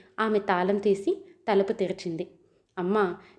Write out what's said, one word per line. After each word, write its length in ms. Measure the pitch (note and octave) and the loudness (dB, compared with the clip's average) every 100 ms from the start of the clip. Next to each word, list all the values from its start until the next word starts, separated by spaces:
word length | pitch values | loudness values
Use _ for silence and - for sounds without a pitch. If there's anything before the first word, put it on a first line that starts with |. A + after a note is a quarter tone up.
| - - | -14 -4
ఆమె 200 | A3 G#3+ | 0 0
తాళం 380 | G3+ F3+ F#3 G3+ | 2 0 2 2
తీసి 480 | G#3 G3 - G4 - - - | 2 0 0 -4 -6 -12 0
తలుపు 220 | G3 F#3+ | 2 2
తెరిచింది. 540 | - F#3 F#3 F3+ E3 F3+ - _ _ _ - | -2 -2 -4 -6 -8 -8 -12 _ _ _ -6
"అమ్మ, 380 | F3+ G#3+ F#3 - - | 0 2 0 -2 -16